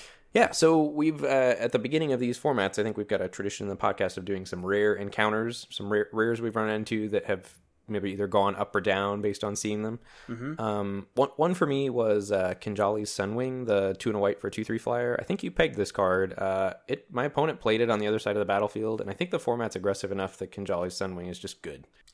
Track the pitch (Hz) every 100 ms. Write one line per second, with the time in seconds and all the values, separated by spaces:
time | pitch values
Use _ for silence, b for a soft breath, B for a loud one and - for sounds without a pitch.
0 | B B B 208 233 - 160 160 151 151
1 | 156 147 143 135 127 92 117 120 120 156
2 | 156 123 123 120 151 123 95 - 107 104
3 | 104 98 92 - 98 - 101 95 104 95
4 | 95 - 92 95 95 90 92 101 104 95
5 | 101 - 107 107 117 120 - - 101 104
6 | 104 113 113 113 113 110 110 107 107 110
7 | 107 101 - 95 - - _ _ - 104
8 | 95 98 101 101 98 95 101 101 98 98
9 | 101 104 104 98 104 104 107 104 110 117
10 | B B B 117 131 160 110 104 101 98
11 | 95 123 139 - 165 180 151 139 139 120
12 | 110 104 101 98 92 92 107 101 101 107
13 | 104 - 98 113 127 127 117 101 98 95
14 | 120 104 101 - 101 - 110 113 - 120
15 | 123 120 - 185 165 - 160 113 98 -
16 | 92 92 95 95 95 95 95 - - 139
17 | - 120 143 147 156 113 113 110 117 107
18 | 104 110 101 104 101 101 104 107 110 107
19 | 101 98 180 170 - 120 110 95 98 98
20 | 95 98 95 - 92 - 95 87 90 -
21 | 95 90 90 87 80 - 82 69 - b
22 | _